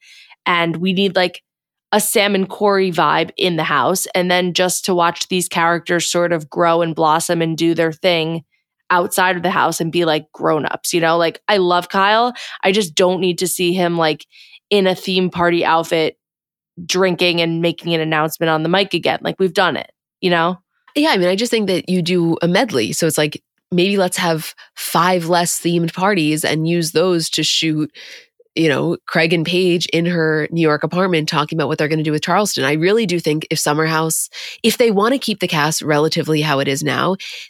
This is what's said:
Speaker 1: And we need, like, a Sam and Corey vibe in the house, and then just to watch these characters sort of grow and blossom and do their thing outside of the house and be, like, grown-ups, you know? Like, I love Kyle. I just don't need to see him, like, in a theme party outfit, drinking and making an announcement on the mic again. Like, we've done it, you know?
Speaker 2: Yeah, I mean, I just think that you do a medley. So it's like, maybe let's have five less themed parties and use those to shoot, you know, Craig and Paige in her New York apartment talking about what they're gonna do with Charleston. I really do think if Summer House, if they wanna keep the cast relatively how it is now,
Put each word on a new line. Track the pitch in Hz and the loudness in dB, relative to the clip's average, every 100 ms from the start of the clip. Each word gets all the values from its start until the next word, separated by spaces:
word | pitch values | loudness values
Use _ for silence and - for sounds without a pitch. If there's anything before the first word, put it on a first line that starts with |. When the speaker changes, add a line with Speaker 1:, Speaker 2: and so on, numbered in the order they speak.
| - - - - - | -20 -20 -20 -8 -2
Speaker 1:
And | 175 170 165 | 0 0 -2
we | 185 | -2
need, | 185 196 185 | 0 0 2
like, | 180 180 _ _ _ _ _ | 0 -2 _ _ _ _ _
a | 214 | 0
Sam | 208 226 202 202 | 2 2 2 2
and | 190 | -2
Corey | - 208 196 190 | -2 0 2 0
vibe | 170 151 156 165 - | 2 2 2 -2 -2
in | 180 165 | -2 -2
the | |
house, | 160 147 123 190 - | 0 0 2 0 -2
and | 190 180 | -2 0
then | 180 180 | 0 0
just | 165 185 175 - | 0 -2 -2 -2
to | |
watch | 180 170 175 - | 0 0 0 -4
these | 185 175 | -4 -2
characters | 165 165 170 165 175 156 | 0 0 0 -2 -2 0
sort | 175 175 | 0 0
of | 170 151 | -2 -4
grow | - 170 165 | 0 2 2
and | 170 | 0
blossom | 160 160 160 - 170 | 0 2 2 0 -2
and | 165 160 | 0 0
do | 165 | 0
their | 165 165 | 2 0
thing | 156 190 170 160 165 - _ _ _ - | 0 0 0 0 -6 -10 _ _ _ -2
outside | 180 175 - 185 180 | 0 2 2 2 2
of | |
the | 170 | 0
house | 185 131 165 | 0 0 0
and | 165 | -2
be, | 165 170 | 0 0
like, | 156 156 | 0 -4
grown-ups, | - 160 156 139 - - | -4 -2 0 -2 -6 -4
you | 175 | 0
know? | 165 170 | 2 2
Like, | 165 160 - | 0 -2 0
I | 208 | 2
love | 180 180 180 | 2 0 0
Kyle. | 196 196 220 240 240 - - | 0 2 2 2 -2 -12 -4
I | 185 | 0
just | 196 185 | 2 0
don't | 151 180 185 | 0 0 0
need | 185 170 | -2 -2
to | 180 | -4
see | - 175 | -2 0
him, | 185 175 170 | 0 0 0
like, | 160 151 - - - - _ | 0 -2 -8 -20 -20 -20 _
in | 202 185 | 2 2
a | 185 | 0
theme | - 185 180 | -2 0 0
party | 170 175 170 - | 0 0 2 2
outfit, | 165 165 170 160 - _ _ _ _ _ - 170 | 0 0 0 0 -4 _ _ _ _ _ -14 -4
drinking | 180 190 170 180 170 | 0 2 2 0 2
and | 165 165 | 0 0
making | 170 165 170 165 | -2 -2 -2 -2
an | |
announcement | 160 156 156 - 165 | 0 0 0 -2 -2
on | 156 | 0
the | 160 | 0
mic | 190 202 | 0 0
again. | 175 - 85 | -2 -2 -2
Like, | - 165 | -4 -2
we've | 190 | 0
done | 170 180 139 | 2 0 -2
it, | - _ _ _ | -8 _ _ _
you | 185 | 0
know? | 175 170 180 _ _ _ - | 2 0 -2 _ _ _ 0
Speaker 2:
Yeah, | 311 | 2
I | 233 | 2
mean, | 180 | 2
I | 190 | 0
just | 240 | 0
think | 226 196 | 0 0
that | 180 - | -2 0
you | 185 | -2
do | 170 180 170 165 | 0 2 2 0
a | 170 | 2
medley. | 180 247 131 107 | 2 2 0 -2
So | - 165 | 0 0
it's | 151 | 0
like, | 151 - _ _ _ | -2 -4 _ _ _
maybe | 180 185 202 | 0 2 2
let's | 180 180 | 0 0
have | 180 160 - - - - | -2 -2 -4 -14 -20 -14
five | - 170 175 185 165 | -2 2 2 2 2
less | 175 175 - | 0 0 -2
themed | 170 170 170 | 0 0 0
parties | - 185 202 151 156 - | 0 0 2 0 0 0
and | 151 160 | 0 0
use | 175 160 | 0 0
those | 156 185 175 156 | 0 2 2 -2
to | - | -2
shoot, | 151 - 160 156 151 - - - - _ _ - | -2 0 0 -2 -4 -8 -20 -20 -20 _ _ 0
you | 160 | 2
know, | 135 151 170 - | 2 0 -4 -2
Craig | 175 165 | 0 2
and | 175 160 | 0 0
Paige | 175 185 170 - | 0 0 0 0
in | 160 170 | -2 0
her | 170 156 156 151 | 0 0 0 -2
New | 165 | 0
York | 160 151 | 2 2
apartment | 156 175 190 165 151 | 0 -2 0 0 0
talking | 160 147 160 | -2 -2 -2
about | 139 | -2
what | 156 | -2
they're | 151 | 0
gonna | 156 | 0
do | 156 | -2
with | 151 | -2
Charleston. | - 175 208 - 135 | 0 0 0 -2 -2
I | |
really | 156 170 220 202 | 0 2 2 0
do | 175 | -2
think | 165 151 - | 0 -2 -2
if | 156 | -2
Summer | - 147 160 | 0 0 0
House, | 160 160 - - - - - | 0 -2 -4 -6 -10 -16 -4
if | 233 - | 0 2
they | 233 | 2
wanna | 196 214 269 | 2 2 0
keep | - 202 | -2 -4
the | 180 | -2
cast | 160 147 160 | 0 0 -2
relatively | 143 147 156 165 151 156 | 0 0 2 0 0 0
how | 151 139 | 0 0
it | 139 | 0
is | 139 | -2
now, | 147 127 139 190 - - - | -2 0 0 -2 -8 -16 -6